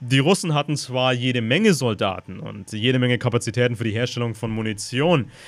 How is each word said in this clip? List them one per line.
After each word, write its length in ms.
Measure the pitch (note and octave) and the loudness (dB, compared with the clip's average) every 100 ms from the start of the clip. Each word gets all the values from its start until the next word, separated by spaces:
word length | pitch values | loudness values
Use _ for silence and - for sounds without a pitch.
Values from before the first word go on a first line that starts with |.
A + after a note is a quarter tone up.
die 180 | B2 C3+ | 0 2
Russen 340 | C#3+ F#3+ F3 | 4 2 2
hatten 240 | D3 C#3+ C#3+ | 0 0 -4
zwar 340 | - B2+ B2+ | -2 0 2
jede 300 | B2+ B2+ B2 | 2 0 0
Menge 320 | A2+ D#3 A3 | 0 4 4
Soldaten 640 | D3 B2+ G#2 G2+ F2+ - F#2+ | 4 2 0 -2 -2 -10 -12
und 320 | A2 G#2 F#2 | -12 -12 -10
jede 280 | G#2+ A#2+ B2+ | -2 2 2
Menge 180 | B2 A#2+ | 2 2
Kapazitäten 580 | B2+ A#2 - A2+ B2 A2 | 0 0 0 0 0 0
für 80 | |
die 80 | A2+ | -4
Herstellung 420 | G#2+ B2 A#2+ A#2 | -2 -2 -4 -6
von 160 | A2 A2+ | -4 -4
Munition, 800 | A2 A2 G#2+ - B2 E3 D#3 G#2+ - | -2 -4 -6 -4 0 2 2 0 -10